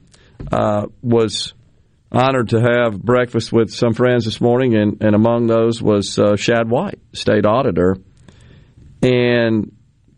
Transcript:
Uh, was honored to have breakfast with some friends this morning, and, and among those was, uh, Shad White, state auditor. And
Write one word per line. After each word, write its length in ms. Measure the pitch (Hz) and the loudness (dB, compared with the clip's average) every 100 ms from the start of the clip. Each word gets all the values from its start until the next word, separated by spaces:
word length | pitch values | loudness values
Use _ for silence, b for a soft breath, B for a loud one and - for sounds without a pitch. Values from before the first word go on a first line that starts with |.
| _ B B B - | _ B B B -6
Uh, 380 | 110 110 104 - - | -2 -2 -2 -6 -8
was 520 | 120 117 110 - - - _ _ _ _ - | 0 0 0 -4 -10 -16 _ _ _ _ -6
honored 400 | 117 131 131 110 | -2 0 0 0
to 120 | 113 | 0
have 400 | 120 120 117 98 | 2 2 0 -2
breakfast 500 | 104 123 120 117 - | 0 0 0 -4 -2
with 180 | 117 110 | 0 0
some 220 | - 120 | 0 -2
friends 300 | 113 123 123 110 | 2 2 2 -2
this 140 | - | -2
morning, 360 | 120 120 131 110 | 0 2 2 2
and, 280 | 107 104 | 0 0
and 100 | 107 | 2
among 340 | 104 113 117 113 | 2 2 2 0
those 340 | 113 117 113 | 2 0 0
was, 360 | 107 104 98 - | 0 0 0 0
uh, 200 | 104 104 | 0 0
Shad 320 | - 117 113 | 0 0 0
White, 300 | 123 196 - _ | -2 -4 -10 _
state 340 | - - 107 104 | -8 -2 0 2
auditor. 520 | 120 139 85 90 95 - b b b b b b b b - | 0 0 0 0 -2 -8 b b b b b b b b -4
And 760 | 127 123 120 120 117 110 - - _ _ _ | 0 2 2 2 0 -2 -4 -12 _ _ _